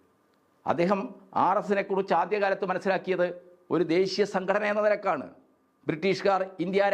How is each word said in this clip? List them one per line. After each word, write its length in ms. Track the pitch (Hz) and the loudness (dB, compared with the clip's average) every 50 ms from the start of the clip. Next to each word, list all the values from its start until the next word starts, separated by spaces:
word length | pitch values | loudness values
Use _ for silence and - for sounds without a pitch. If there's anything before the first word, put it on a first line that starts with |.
| _ _ _ _ _ _ _ _ _ _ _ _ - | _ _ _ _ _ _ _ _ _ _ _ _ -4
അദ്ദേഹം 340 | - 123 156 170 185 208 196 226 - - - - - - - 135 | -2 0 0 2 2 0 0 -2 -6 -12 -18 -16 -4 0 2 2
ആർ 100 | 170 196 208 | 2 2 0
എസ് 100 | 175 180 | 0 0
എസിനെ 160 | 202 196 190 - | -2 -2 -2 0
കുറിച്ച് 240 | 196 190 190 190 185 165 | -2 -2 0 2 0 0
ആദ്യകാലത്ത് 460 | 180 180 208 208 202 196 196 190 202 180 | 0 0 -2 0 0 0 0 -2 -2 -4
മനസ്സിലാക്കിയത് 540 | 185 175 - 196 190 180 190 185 190 170 175 175 175 - - - - _ _ - 147 | -4 -2 0 0 0 0 -2 -2 0 0 0 0 -2 -6 -16 -20 -20 _ _ -2 0
ഒരു 100 | 165 175 151 160 | 0 2 2 2
ദേശീയ 280 | 185 190 185 - 196 208 196 - | 2 2 2 0 0 0 0 -2
സംഘടന 300 | 185 185 180 190 208 214 208 | -2 0 0 0 0 0 0
എന്ന 100 | 208 214 208 214 | 0 0 2 2
നിലക്കാണ്. 400 | 208 202 202 190 165 135 - - - - _ _ _ _ _ _ _ _ _ 156 | 0 0 0 -2 -2 -2 -4 -10 -16 -20 _ _ _ _ _ _ _ _ _ -6
ബ്രിട്ടീഷുകാർ 520 | 165 156 180 196 180 - - 202 196 185 190 190 - - 170 | -4 0 0 0 0 0 0 0 0 0 -2 -4 -6 -8 -6
ഇന്ത്യ 240 | 190 185 196 196 202 | 0 2 2 2 4